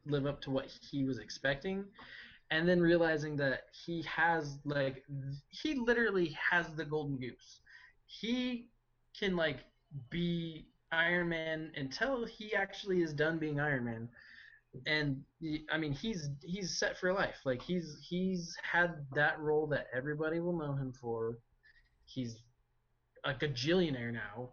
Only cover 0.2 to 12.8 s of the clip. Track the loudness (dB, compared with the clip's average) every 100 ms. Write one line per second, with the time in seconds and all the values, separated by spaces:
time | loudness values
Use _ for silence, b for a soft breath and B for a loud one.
0.2 | 0 -4 -2 -2 -2 -12 -6 -2 0 -2
1.2 | -6 -2 0 0 -2 -4 -6 B B B
2.2 | B B _ 2 6 6 8 8 6 4
3.2 | 0 2 2 0 -4 -14 -6 -4 -2 2
4.2 | 4 4 0 -6 -2 0 0 -2 -8 -8
5.2 | -6 -8 -10 -6 -2 0 2 4 4 4
6.2 | 2 0 2 2 2 -4 -2 -2 -2 -4
7.2 | -6 -10 -20 -20 B B B B _ -8
8.2 | -2 0 0 -4 -8 _ _ _ _ -2
9.2 | 0 2 2 0 -10 _ _ -14 -6 0
10.2 | 0 0 -2 -8 -16 _ _ 2 4 4
11.2 | 2 0 -2 -4 -4 -6 -6 0 0 0
12.2 | -4 -8 -4 -2 -2 -4